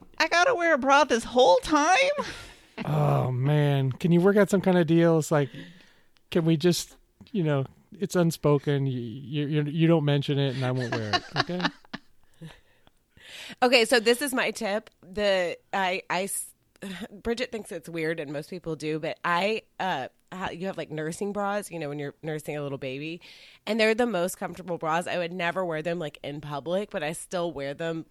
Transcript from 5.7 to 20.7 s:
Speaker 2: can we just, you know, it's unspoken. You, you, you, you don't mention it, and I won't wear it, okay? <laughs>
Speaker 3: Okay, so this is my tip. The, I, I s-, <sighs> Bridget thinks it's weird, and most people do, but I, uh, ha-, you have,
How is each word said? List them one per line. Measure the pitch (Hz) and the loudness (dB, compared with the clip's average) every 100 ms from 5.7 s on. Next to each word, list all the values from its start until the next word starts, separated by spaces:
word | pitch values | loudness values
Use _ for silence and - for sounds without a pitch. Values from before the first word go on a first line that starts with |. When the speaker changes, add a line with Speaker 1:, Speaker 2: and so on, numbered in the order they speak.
| - - _ _ _ - | -20 -20 _ _ _ -4
Speaker 2:
can | 180 165 | 0 4
we | 160 | 4
just, | 175 165 - - _ _ - | 4 2 -2 -14 _ _ -6
you | 214 | -2
know, | 156 139 131 - _ 165 | 2 0 -2 -8 _ -8
it's | 185 185 | -2 2
unspoken. | 170 - 151 147 147 143 135 | 2 2 2 2 2 0 0
You, | 123 | -4
you, | 120 135 139 151 143 | -6 -10 -6 -4 0
you, | 151 | 0
you | 147 160 160 | 0 2 4
don't | 165 | 6
mention | 147 143 139 139 | 4 2 2 0
it, | 139 | 0
and | 127 | 0
I | 127 | -2
won't | 127 120 | -2 -2
wear | 117 107 | -4 -2
it, | - - - | -2 -4 -4
okay? | - 180 - - - - _ - _ - | -4 -2 -4 -6 -18 -18 _ -20 _ -20
<laughs> | 160 - _ _ _ _ _ _ - - - - | -20 -20 _ _ _ _ _ _ -20 -18 -14 0
Speaker 3:
Okay, | 254 247 | 4 6
so | 220 247 | 6 4
this | 220 240 | 4 2
is | 294 | 0
my | 247 185 | -2 -2
tip. | 220 214 208 - _ | -2 -2 -4 -6 _
The, | 170 190 208 190 175 - - | -14 -2 0 2 0 -4 -6
I, | 202 185 185 - | -2 0 -2 -2
I | 170 | -4
s-, | 196 - - _ _ _ | -2 -6 -10 _ _ _
<sighs> | 196 180 - 202 | -14 -12 -14 -10
Bridget | 226 233 254 | -4 -4 -4
thinks | 220 202 | -8 -10
it's | 180 - | -12 -10
weird, | 165 156 165 | -6 -4 -4
and | 143 | -6
most | 143 156 | -8 -8
people | 185 165 151 | -12 -8 -6
do, | 151 156 | -4 -4
but | 156 - 170 | -4 -6 -2
I, | 170 196 220 - - | 0 0 -2 -6 -8
uh, | 185 151 123 _ - | -4 -4 -6 _ -16
ha-, | 185 190 | -10 -8
you | 165 | -6
have, | 190 | -8